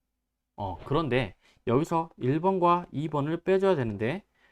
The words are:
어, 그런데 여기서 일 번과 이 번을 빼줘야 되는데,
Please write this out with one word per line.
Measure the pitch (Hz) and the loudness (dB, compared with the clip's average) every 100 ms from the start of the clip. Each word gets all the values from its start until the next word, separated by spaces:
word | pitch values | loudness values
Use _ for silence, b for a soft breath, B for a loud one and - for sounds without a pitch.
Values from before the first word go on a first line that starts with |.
| _ _ _ _ _ - | _ _ _ _ _ -10
어, | 98 90 | -10 -10
그런데 | - 147 156 123 101 - b b - | -2 -2 0 0 -2 -10 b b 0
여기서 | 123 165 165 170 - | 2 2 -2 -4 -4
일 | 120 156 | -2 0
번과 | 185 190 175 175 175 | 0 2 2 2 -2
이 | 135 156 | -8 -4
번을 | 147 143 170 | -2 -2 -2
빼줘야 | - 190 196 165 | 0 2 4 2
되는데, | 117 101 110 180 - _ _ | 0 -2 -4 -4 -10 _ _